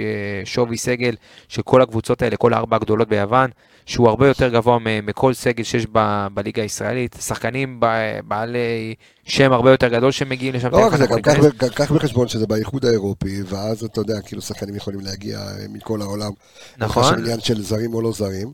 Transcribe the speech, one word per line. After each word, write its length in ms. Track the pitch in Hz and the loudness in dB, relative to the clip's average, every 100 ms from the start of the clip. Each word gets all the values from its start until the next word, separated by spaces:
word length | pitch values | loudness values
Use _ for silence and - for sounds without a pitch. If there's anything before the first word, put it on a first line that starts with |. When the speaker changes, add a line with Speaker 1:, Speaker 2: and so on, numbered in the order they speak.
| 107 104 101 98 107 | -6 -4 -6 -8 -4
Speaker 1:
שווי 320 | - 117 117 | -2 0 -2
סגל 380 | 127 123 123 113 _ - - | -2 -2 -2 -4 _ -20 -10
של 140 | - | -8
כל 200 | - 127 | 4 6
הקבוצות 400 | 127 110 - 123 | 6 0 -2 -2
האלה, 160 | 120 107 | 0 2
כל 160 | 117 | 2
הארבע 220 | 113 113 110 | 2 0 -2
הגדולות 320 | 107 107 110 | 0 0 2
ביוון, 420 | 104 101 123 131 - _ _ - | 0 2 2 2 -4 _ _ -8
שהוא 240 | - 117 | 4 4
הרבה 180 | 110 139 | 6 4
יותר 220 | 127 131 | 4 2
גבוה 280 | 117 113 120 | 4 4 2
מ-, 260 | 113 107 104 | 0 -4 -4
מכל 280 | - 135 | 0 0
סגל 300 | 123 127 117 | 0 -2 -2
שיש 220 | 107 120 107 | -2 -2 0
ב-, 360 | 110 107 104 98 | 0 2 0 -4
בליגה 280 | 101 104 113 | -6 -6 -4
הישראלית, 540 | 104 - 104 127 120 - | -6 -6 -6 -4 -6 -8
שחקנים 580 | - - 113 127 135 120 | -8 -6 -4 -4 -6 0
ב-, 400 | 117 113 110 107 | 0 0 -2 -6
בעלי 720 | 104 104 117 120 117 113 110 - _ _ | -6 -6 -4 -2 -2 -4 -6 -12 _ _
שם 300 | - - 135 | -6 2 4
הרבה 180 | 123 127 | 6 6
יותר 160 | 131 123 | 6 4
גדול 240 | 117 131 | 2 2
שמגיעים 420 | - 135 131 131 | 0 -4 -4 -4
לשם, 160 | 127 123 | -4 2
Speaker 2:
לא 60 | 180 | 4
רק 100 | 220 | 4
Speaker 1:
תכף 100 | 147 | 4
Speaker 2:
זה, 60 | |
Speaker 1:
אנחנו 120 | 127 117 | 2 2
Speaker 2:
גם 60 | |
קח 100 | 101 147 | 2 6
Speaker 1:
ניכנס. 180 | 147 | 4
Speaker 2:
ב-, 140 | - 127 | 4 -4
קח 180 | - 143 | 0 0
בחשבון 360 | 147 147 120 120 | 2 2 0 0
שזה 200 | 113 107 | 0 0
באיחוד 380 | 107 107 135 123 | 0 -2 -2 2
האירופי, 580 | 113 98 95 95 98 92 | 2 0 -4 -4 -6 -6
ואז 380 | 95 104 110 | -6 -4 -6
אתה 160 | 110 110 | -6 -4
יודע, 200 | 104 104 | -4 -4
כאילו, 200 | - 104 | -6 -12
שחקנים 340 | - 104 101 101 | -10 -10 -8 -8
יכולים 240 | - 98 | -8 -10
להגיע, 380 | 98 98 107 104 | -10 -12 -10 -10
אה, 40 | 101 101 101 | -10 -10 -12
מכל 280 | 104 - 113 | -12 -6 -6
העולם. 300 | 101 104 104 98 _ - - - | -4 -6 -8 -10 _ -20 -20 -6
Speaker 1:
נכון. 260 | 110 120 | -2 4
Speaker 2:
יש 60 | 131 | 4
שם 60 | 165 | 4
עניין 240 | 113 113 | 0 -4
של 220 | 117 110 | -2 -2
זרים 320 | 98 107 117 | 0 -4 -2
או 80 | 113 | -2
לא 100 | 113 | -2
זרים. 400 | 104 98 95 113 | -2 -4 -4 -8